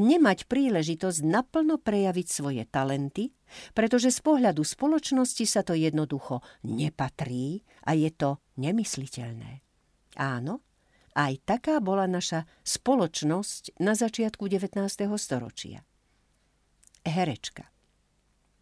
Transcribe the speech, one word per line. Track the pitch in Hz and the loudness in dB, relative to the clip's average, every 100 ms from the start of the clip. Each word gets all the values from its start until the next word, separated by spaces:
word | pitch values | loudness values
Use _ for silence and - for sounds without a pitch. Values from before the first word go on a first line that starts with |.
nemať | 214 339 262 185 - | 6 6 6 4 0
príležitosť | 254 269 185 156 160 185 165 156 | 0 2 2 0 -2 -2 0 2
naplno | 202 254 320 311 311 | 2 0 0 2 0
prejaviť | - 208 190 180 180 | 0 0 2 0 -4
svoje | - 143 131 113 | -4 -4 -4 -2
talenty, | 139 135 139 143 - 240 _ _ - - | -2 0 0 -2 -2 -6 _ _ -20 -8
pretože | - 220 247 254 | 0 2 4 4
z | 254 | 2
pohľadu | 311 294 240 151 151 | 2 4 4 2 -2
spoločnosti | - 285 311 - 262 254 - 220 | 0 2 2 2 0 0 0 0
sa | 214 | 0
to | 190 165 | 0 2
jednoducho | 160 151 151 143 - 123 - - 120 | 2 2 -2 -4 -4 -8 -8 -12 -6
nepatrí | 113 151 - 156 - 127 123 135 190 _ _ - | -2 -2 -2 -6 -4 -6 -4 -4 -6 _ _ 0
a | |
je | 156 156 | 2 2
to | - 143 139 _ - | 0 -2 -2 _ -6
nemysliteľné. | 139 220 208 - 135 - 120 117 113 135 _ _ _ _ _ - | -2 0 -2 -6 -8 -10 -10 -10 -14 -18 _ _ _ _ _ -6
Áno, | 139 123 131 247 _ _ _ _ _ | -4 -4 -4 -8 _ _ _ _ _
aj | 139 143 135 - | -2 -2 -2 -2
taká | 233 - 311 | -2 2 0
bola | 190 196 190 | 2 0 0
naša | 180 - 165 160 _ - | 0 -2 -4 -6 _ -8
spoločnosť | - - 269 170 - 151 170 202 - - - | -4 2 2 2 0 0 0 -2 -10 -12 -2
na | 185 | 0
začiatku | 214 226 226 220 - 202 | 2 0 -2 -4 -4 -4
devätnásteho | 196 196 202 196 - 202 | -2 -2 -4 -4 -4 -4
storočia. | 208 - 127 117 - - 101 - _ _ _ _ _ _ _ _ _ _ _ - | -4 -4 -6 -6 -12 -16 -16 -20 _ _ _ _ _ _ _ _ _ _ _ -4
Herečka. | 165 175 113 - - - _ _ _ _ _ _ _ _ _ | -2 -2 -4 -10 -16 -20 _ _ _ _ _ _ _ _ _